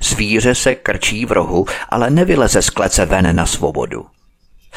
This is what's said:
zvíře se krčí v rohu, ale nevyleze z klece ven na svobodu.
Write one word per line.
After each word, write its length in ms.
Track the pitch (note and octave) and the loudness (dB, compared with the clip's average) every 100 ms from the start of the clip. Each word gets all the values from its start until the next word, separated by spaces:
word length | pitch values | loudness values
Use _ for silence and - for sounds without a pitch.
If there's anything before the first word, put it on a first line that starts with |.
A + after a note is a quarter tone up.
zvíře 540 | - B2+ G#2 A2 A#2+ B2 | -4 -2 0 2 2 2
se 200 | C3+ B2+ | 0 0
krčí 500 | - G2 - G#2+ A#2 | -2 -2 -2 -4 -2
v 60 | |
rohu, 340 | - D#2+ F2 - - - | 0 0 0 -2 -4 -4
ale 200 | A#2+ A#2+ | 0 2
nevyleze 520 | D#3 F#3 D#3+ A2 G2+ | 2 2 2 2 2
z 80 | - | 0
klece 360 | - F#2 - F2 | 0 -2 0 0
ven 300 | F#2+ F2 E2+ | 2 2 2
na 100 | D#2+ | 0
svobodu. 600 | - C#2 C2+ B1+ G#1 - _ _ _ _ - - | -2 -4 -2 -6 -8 -14 _ _ _ _ -20 -20